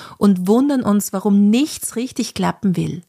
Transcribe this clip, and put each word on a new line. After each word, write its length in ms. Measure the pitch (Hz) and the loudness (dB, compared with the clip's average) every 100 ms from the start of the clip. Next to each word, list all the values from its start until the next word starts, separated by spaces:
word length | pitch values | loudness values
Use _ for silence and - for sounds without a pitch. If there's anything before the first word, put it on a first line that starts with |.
| - - | -18 0
und 300 | 202 185 180 | 2 2 2
wundern 380 | 226 285 277 | 2 2 0
uns, 280 | 233 208 - | 0 0 -2
warum 380 | 190 208 202 202 | -4 0 4 4
nichts 460 | 226 302 - - - | 4 0 -4 -10 -8
richtig 380 | 254 - 220 | -8 -6 -6
klappen 420 | - 180 - 196 170 | -4 -4 -2 -2 -2
will. 260 | 160 160 | -4 -6